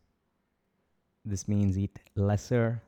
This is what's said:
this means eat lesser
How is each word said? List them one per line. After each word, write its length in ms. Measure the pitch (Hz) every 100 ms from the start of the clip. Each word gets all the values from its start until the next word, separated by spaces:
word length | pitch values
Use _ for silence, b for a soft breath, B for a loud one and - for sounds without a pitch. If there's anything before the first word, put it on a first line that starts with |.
| _ _ _ _ _ _ _ _ _ _ _ _ 110
this 220 | 98 -
means 320 | 104 101 95
eat 180 | 98 - -
lesser 640 | 107 101 101 - 123 113 117